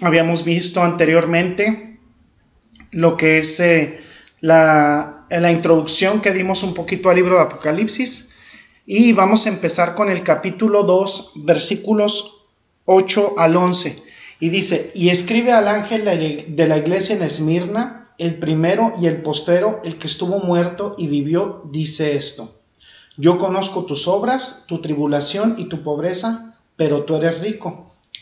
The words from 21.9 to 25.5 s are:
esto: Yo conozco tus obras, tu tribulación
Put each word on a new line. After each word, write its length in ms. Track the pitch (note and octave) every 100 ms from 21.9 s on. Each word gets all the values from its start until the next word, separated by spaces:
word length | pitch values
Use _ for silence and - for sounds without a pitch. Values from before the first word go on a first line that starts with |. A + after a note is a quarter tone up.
| - D3+ C#3+
esto: 460 | - - A2+ _ _ _ _ - _ -
Yo 220 | D3+ F3
conozco 460 | F#3+ F#3+ F#3+ F#3+ -
tus 220 | C#3+ F3
obras, 580 | G3+ A#3 C4 - - -
tu 120 | E3
tribulación 760 | D#3 D3 D3 C#3+ - G3 A3+